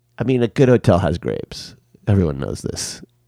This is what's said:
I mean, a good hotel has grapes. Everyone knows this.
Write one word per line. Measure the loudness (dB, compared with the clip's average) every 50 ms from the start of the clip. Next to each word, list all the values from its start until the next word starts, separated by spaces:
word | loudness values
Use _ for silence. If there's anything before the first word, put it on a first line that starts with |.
| _ _ _ -6
I | -2
mean, | 0 0 0 0
a | 0
good | 2 2 4 6
hotel | 4 4 4 4 4 4
has | 2 0 -2 -4
grapes. | -4 -6 -6 -6 -8 -12 -14 -18 -18 -20 -20 -20 _ _ _ _ _ 0
Everyone | 2 2 2 0 -2 -4
knows | -6 -8 -8 -8
this. | -8 -10 -8 -8 -10 -10 -12 -14 -18 -20 _ _ _